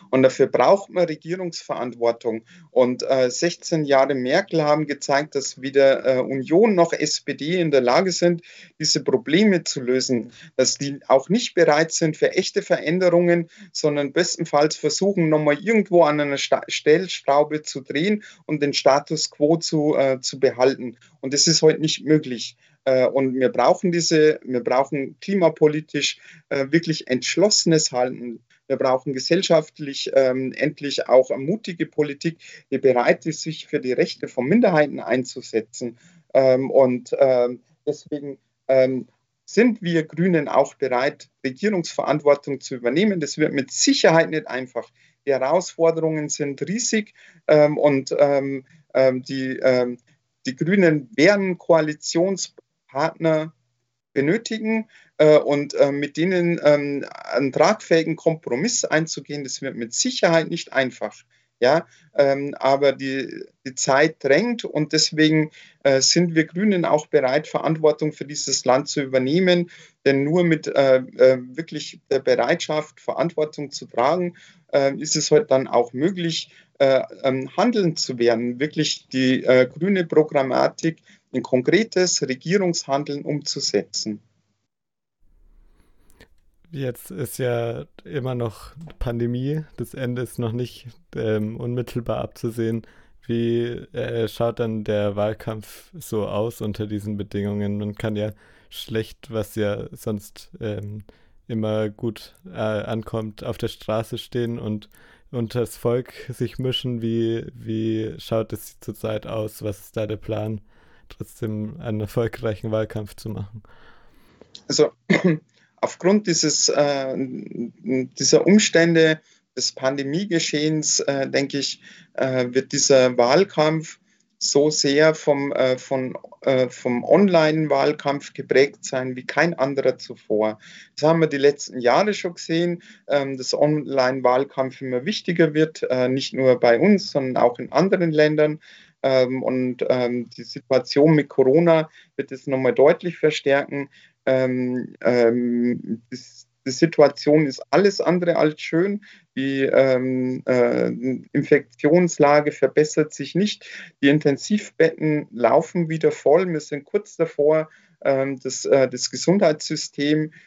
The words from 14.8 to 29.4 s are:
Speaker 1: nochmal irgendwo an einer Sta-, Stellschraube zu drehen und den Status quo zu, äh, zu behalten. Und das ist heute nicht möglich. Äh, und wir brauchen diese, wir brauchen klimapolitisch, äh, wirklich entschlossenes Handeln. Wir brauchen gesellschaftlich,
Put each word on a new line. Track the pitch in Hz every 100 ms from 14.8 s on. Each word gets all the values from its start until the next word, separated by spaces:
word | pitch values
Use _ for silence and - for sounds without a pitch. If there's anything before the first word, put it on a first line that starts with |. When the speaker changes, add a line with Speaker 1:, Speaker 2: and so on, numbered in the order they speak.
| 156 - 196 196 160
Speaker 1:
nochmal | 151 151 147
irgendwo | 190 226 196 175
an | 156 151
einer | 143 139
Sta-, | - 160 -
Stellschraube | - 151 160 185 - - 143 151 151
zu | 151 151
drehen | 127 139 185 214 - - -
und | 151
den | 143
Status | 131 143 139 143 156 -
quo | - 147 165
zu, | - 160 151 139
äh, | 135 131
zu | - 135
behalten. | 131 117 131 131 123 113 _ _
Und | 135
das | 143 170
ist | 156
heute | 156 156
nicht | 151 -
möglich. | 131 156 139 120 - - _ _ -
Äh, | 131 127
und | 131 135 127
wir | 123
brauchen | 120 127 - 180
diese, | 170 160 160 151 151
wir | - 123
brauchen | 120 123 135 143 135 -
klimapolitisch, | - 196 165 160 151 151 156 147 139 - - 165 -
äh, | 139 139
wirklich | 160 165 156 -
entschlossenes | 127 - - 202 - - 160 156
Handeln. | 123 127 131 120 113 _ _ -
Wir | 135
brauchen | 131 131 -
gesellschaftlich, | 131 - 170